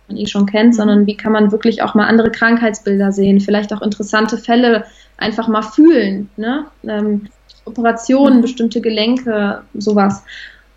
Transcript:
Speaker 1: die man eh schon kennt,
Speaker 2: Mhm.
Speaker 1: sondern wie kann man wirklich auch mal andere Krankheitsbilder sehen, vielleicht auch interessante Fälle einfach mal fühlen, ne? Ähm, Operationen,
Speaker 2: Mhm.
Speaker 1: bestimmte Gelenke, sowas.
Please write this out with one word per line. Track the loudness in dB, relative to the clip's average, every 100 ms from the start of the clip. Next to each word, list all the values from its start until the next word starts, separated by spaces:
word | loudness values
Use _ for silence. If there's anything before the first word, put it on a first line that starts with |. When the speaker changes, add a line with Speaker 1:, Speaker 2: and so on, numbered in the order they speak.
| -14
Speaker 1:
die |
man | -10
eh | -6
schon | -2 0
kennt, | 2 4
Speaker 2:
Mhm. |
Speaker 1:
sondern | 4 4 2 2
wie | -2
kann | -2
man | 0 2
wirklich | 0 0 -2
auch | 0
mal | 0 2
andere | 2 2
Krankheitsbilder | 0 0 2 0 -4 -4 -2 0
sehen, | 0 2 2
vielleicht | 2 -2 -2
auch | -6
interessante | -6 -6 -4 -2 -2 -4
Fälle | 0 2 2 0 -4 _ _ -8
einfach | -6 -4 -2
mal | -2
fühlen, | 0 4 4 4 0 -4 -8 -8
ne? | -6 -6 -8 _ -8
Ähm, | -4 -2 -4 -6 _ _ _ -14
Operationen, | -2 -2 0 0 2 4 4
Speaker 2:
Mhm. |
Speaker 1:
bestimmte | 2 -2 -4 -2
Gelenke, | -2 -2 0 -2 -2 -2 -2 -6 -10
sowas. | -6 0 2 0 -2 -10 -20 -20 -20 _